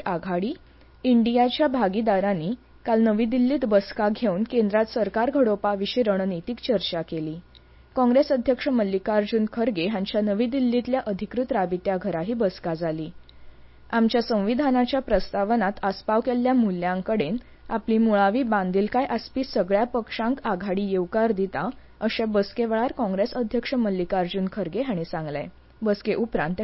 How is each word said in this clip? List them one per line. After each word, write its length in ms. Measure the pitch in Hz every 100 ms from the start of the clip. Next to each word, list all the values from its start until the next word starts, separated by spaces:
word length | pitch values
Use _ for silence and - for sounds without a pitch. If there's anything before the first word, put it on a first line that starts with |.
| -
आघाडी, 460 | 175 180 180 202 339 - - - -
इंडियाच्या 600 | 254 240 226 240 247 - 302
भागीदारांनी 880 | 262 202 190 226 196 196 196 156 247 - -
काल 180 | - 226
नवी 220 | 226 214
दिल्लीत 400 | 233 254 247 285
बसका 440 | 247 202 202 - 208
घेवन 340 | 214 240 175 226
केंद्रात 420 | 247 208 214 220
सरकार 360 | 247 196 220 247
घडोवपा 440 | 277 240 208 208
विशीं 300 | 202 202 - 220
रणनितीक 540 | 190 190 175 170 233 -
चर्चा 360 | 208 - 170
केली. 360 | 160 165 156 160 - - - - - -
काँग्रेस 360 | 247 254 294
अध्यक्ष 360 | 269 233 247 -
मल्लिकार्जुन 800 | 247 202 190 208 214 208 226 214
खरगे 340 | - 233 180 170
हांच्या 340 | 220 196 214
नवी 260 | 208 202 240
दिल्लींतल्या 540 | 277 254 240 240 262 220
अधिकृत 460 | 190 208 226 254
राबित्या 440 | 240 185 180 196 185
घरा 240 | 190 165
ही 140 | 175
बसका 400 | 233 202 180 175
जाली. 360 | 160 165 160 160 - - - - - - - -
आमच्या 300 | 233 226 247
संविधानाच्या 800 | 226 220 196 240 294 254 247 269
प्रस्तावनात 840 | 262 208 - - 202 233 185 -
आस्पाव 360 | 196 190 - 220
केल्ल्या 320 | 247 247 247
मुल्यांकडेन 800 | 254 220 180 175 185 185 220 143 226 - - -
आपली 280 | 220 - 220
मुळावी 440 | 226 208 196 220
बांदिलकाय 640 | 247 214 185 185 208 247
आसपी 380 | - 226 - -
सगळ्या 380 | 269 240 180 196
पक्षांक 540 | 240 240 214 - 226 277
आघाडी 380 | 233 180 202 185
येवकार 500 | 202 190 175 220 226
दिता 360 | 196 190 139 180 - - -
अशें 320 | 226 - 220
बसके 320 | 208 202 -
वेळार 280 | 233 220 240
काँग्रेस 420 | - 220 190 226
अध्यक्ष 400 | 254 226 240 240
मल्लिकार्जुन 720 | 262 220 190 175 190 175 196 185
खरगे 300 | 214 175 175
हांणी 220 | 269 185
सांगलें. 420 | 165 170 156 143 170 - - -
बसके 320 | 220 202 -
उपरांत 400 | 180 226 202 156
ते 40 | 180